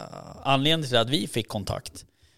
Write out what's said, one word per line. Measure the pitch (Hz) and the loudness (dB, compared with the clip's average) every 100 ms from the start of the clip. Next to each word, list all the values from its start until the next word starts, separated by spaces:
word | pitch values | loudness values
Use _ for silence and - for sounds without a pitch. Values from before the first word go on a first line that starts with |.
| - 50 - - | -10 -14 -16 -6
anledningen | 135 135 143 165 143 | 2 4 4 2 2
till | 120 | 2
att | 113 | 4
vi | 156 214 | 0 0
fick | 120 107 | -2 -2
kontakt, | 107 - 95 - - - _ _ | -4 -4 -6 -6 -16 -20 _ _